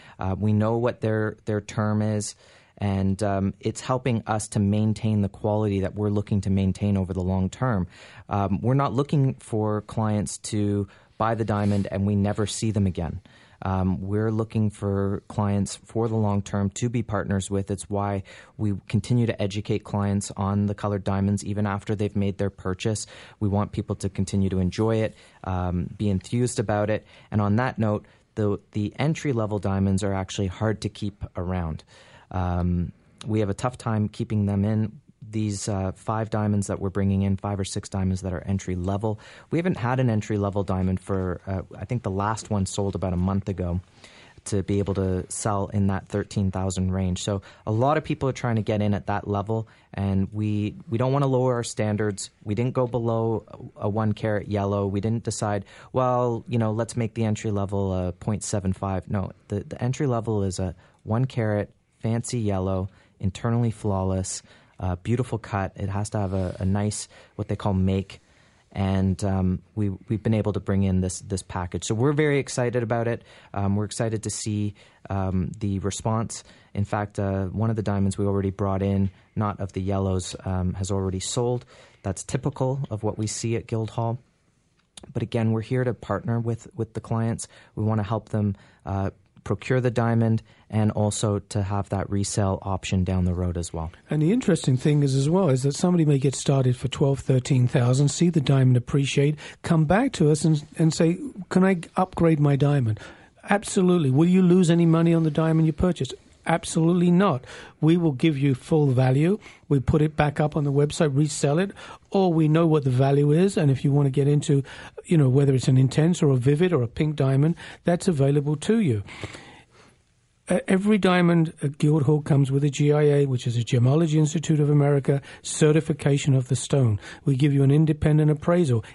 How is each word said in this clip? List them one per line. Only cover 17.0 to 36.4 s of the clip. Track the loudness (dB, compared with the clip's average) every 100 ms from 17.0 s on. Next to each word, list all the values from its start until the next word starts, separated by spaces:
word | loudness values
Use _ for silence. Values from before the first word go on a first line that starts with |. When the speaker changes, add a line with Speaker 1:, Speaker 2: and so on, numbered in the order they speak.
Speaker 1:
partners | -4 -4 -2 -2 -2
with. | -4 -4
It's | -6 -6
why | -4 -2 -4 -8 -16 -20 -6
we | -4 -4 -2
continue | -4 0 0 0
to | 0
educate | -4 -4 -4 -4
clients | -2 -2 0 0 -2 -4
on | -2 0 0
the | -2
colored | -4 -2
diamonds | -2 0 0 0
even | -2 -4 -2
after | -4 -4 -4
they've | -2 -2
made | -4 -2
their | -6
purchase. | -4 -6 -4 -4 -4 -8 -16 -20 -6
We | -2
want | 0 0
people | -4 -6 -6
to | -6
continue | -4 -2 0 0
to | 0
enjoy | -2 0 0 0
it, | -2 -6 -20 -14
um, | -6 -4 -2 -4 -6 -4
be | -2
enthused | -2 -2 -2 -2 -2
about | -2 0 0
it. | -2 -6 -20 -6
And | -2
on | 2 2
that | 0 -2
note, | -2 -2 -6 _ _ -4
the, | -2 -4 -6
the | -6 -6 -2
entry-level | -2 -2 -2 -2 -2 -2
diamonds | -2 0 2 0
are | 0
actually | -4 -4 -4 -4
hard | -2 -4 -2
to | -6
keep | -8 -10 -10 -12 -8
around. | -6 -4 -4 -8 -12 -20 -20 -20 _
Um, | -6 -2 0 0 0 -2 -8 _ _ -4
we | -2
have | -2
a | -2
tough | -4 -4
time | -4 -2 -2
keeping | -4 -4 0 0
them | 2
in. | 0 0 -2 -6 -20 _ -10
These, | -4 -4 -4 -4
uh, | -4 -4
five | -6 -4 -4 -2
diamonds | -2